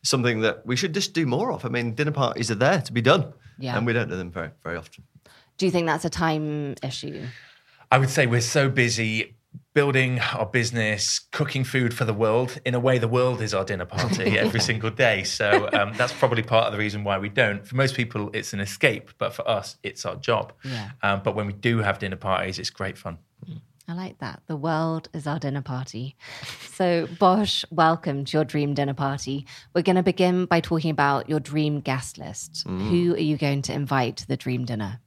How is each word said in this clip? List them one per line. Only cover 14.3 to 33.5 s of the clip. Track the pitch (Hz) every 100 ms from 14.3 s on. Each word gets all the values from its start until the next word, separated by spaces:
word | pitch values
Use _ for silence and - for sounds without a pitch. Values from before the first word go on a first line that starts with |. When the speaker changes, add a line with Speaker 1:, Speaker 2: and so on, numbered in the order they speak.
| 107
Speaker 2:
<laughs> | 107
Speaker 3:
every | 113
single | - 110 110
day. | 107 123 101
So, | 92 - 104 - 104
um, | 107 101
that's | 110 123
probably | - 127 120
part | 110 113 110
of |
the | 104
reason | 107 104 101
why | 95
we | 101
don't. | 101 110 101 -
For | 127
most | 135 131
people, | 117 107 104
it's | 110 -
an | 98
escape, | 98 - 143 107 - _
but | 101
for | - -
us, | 107 - -
it's | 98 - -
our | 92
job. | - 110 - - 135
Speaker 2:
Yeah. | 123 104 131
Speaker 3:
Um, | 101 98
but | 104 107
when | 104
we |
do | 101 120 117
have | 101 95
dinner | 101 92
parties, | 101 92 95 90
it's | 90
great | - 95 92
fun. | 92 85 _ _ - 160 _ _ -
Speaker 2:
I |
like | 170 185 -
that. | 127 - -
The | 151
world | 156 156 165 160 -
is | 160 143
our | 147
dinner | 139 139
party. | 139 127 135 110 131 - - - - - -
So, | - 185 170 160 170
Bosch, | 185 190 202 - -
welcome | 160 160 165 - 139 139
to | 151
your |
dream | 156 151 143
dinner | 143 139
party. | 135 139 139 - 139 135 - -
We're | 175
gonna | 180 180
begin | 185 175 180 180 180
by | 170
talking | - 165 160
about | 156 143 135 -
your | 151
dream | 135 151 151 147
guest | 139 131 - -
list. | 151 - - - -
Speaker 1:
Mm. | 92 -
Speaker 2:
Who | 175 175
are | 170
you | 160 147
going | 147